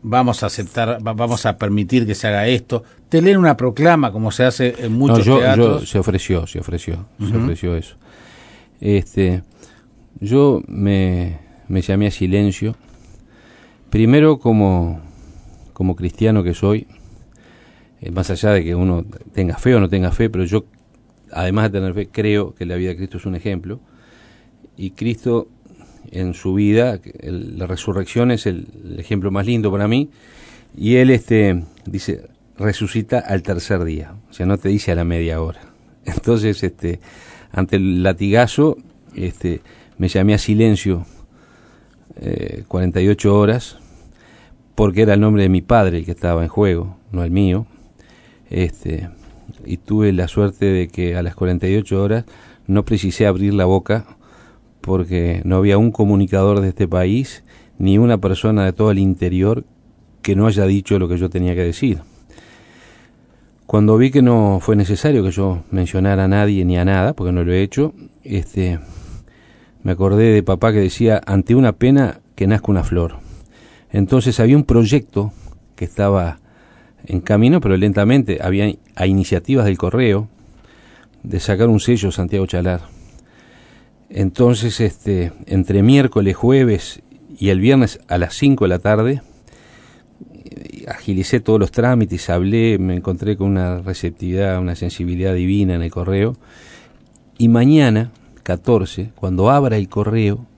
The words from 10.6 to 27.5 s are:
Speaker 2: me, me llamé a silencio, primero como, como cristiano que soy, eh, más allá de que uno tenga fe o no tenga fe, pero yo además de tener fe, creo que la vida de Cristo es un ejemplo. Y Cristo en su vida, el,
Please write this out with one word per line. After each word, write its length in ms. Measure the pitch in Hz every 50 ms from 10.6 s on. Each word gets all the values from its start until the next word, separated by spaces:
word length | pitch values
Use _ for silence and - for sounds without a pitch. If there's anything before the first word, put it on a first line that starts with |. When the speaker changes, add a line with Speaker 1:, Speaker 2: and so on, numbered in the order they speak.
| -
Speaker 2:
me, 720 | - - - 101 101 101 95 95 92 90 90 90 90 82 76 - - - - -
me 140 | - 95 92
llamé 260 | 85 - 98 98 104
a 40 | 104
silencio, 640 | - - 95 90 95 101 104 101 95 - - 107 117 - _ - - - - - - - - _ _ _ _ - - - - _ _ _ _ -
primero 500 | - 104 113 113 127 147 151 156 151 135
como, 600 | - 120 113 110 101 98 92 87 85 85 85 80 78 80 - - - - - - - - - - - - -
como 220 | - 92 92 87
cristiano 480 | - 90 85 78 - 110 110 110 107 90
que 100 | 87 85
soy, 340 | - - 101 104 110 - _ - - - - - - - - - - _ _ _ - _ _ _ _ _ _ _ _
eh, 100 | - 87
más 180 | 87 92 90 -
allá 220 | 95 82 - 104
de 120 | 104 98 82
que 120 | 82 87
uno 280 | 87 90 92 90 85 82 - - - - - -
tenga 240 | - 95 85 80
fe 180 | - - 127 127
o 40 | 113
no 100 | 98 87
tenga 220 | 101 95 92 90
fe, 180 | 80 - 117 113
pero 160 | 110 92 92
yo 200 | 85 98 110 - _ _ _ _ _ _ _ _ _ _ _ _ - -
además 380 | - 90 92 98 107 107 107
de 80 | 95 98
tener 140 | 95 95 87
fe, 140 | 104 98 -
creo 420 | _ - 104 107 104 104 101 - -
que 100 | _ 90
la 100 | 87 87
vida 140 | 90 92 92
de 80 | 87
Cristo 200 | 85 95 95 -
es 80 | 90 -
un 100 | 98 92
ejemplo. 440 | 87 - 107 98 87 87 92 104 123 _ _ _ _ _ _ _ _ _ _ _ _ _ _ _ _ - - _
Y 140 | - 92 92
Cristo 560 | - - 107 117 117 - - 127 117 117 - - _ _ _ - - - - - - - - -
en 220 | - 90 92 90 85
su 200 | - - 95 95
vida, 460 | 101 104 104 104 113 120 127 110 90 _ - - -
el, 380 | - - 87 87 - 85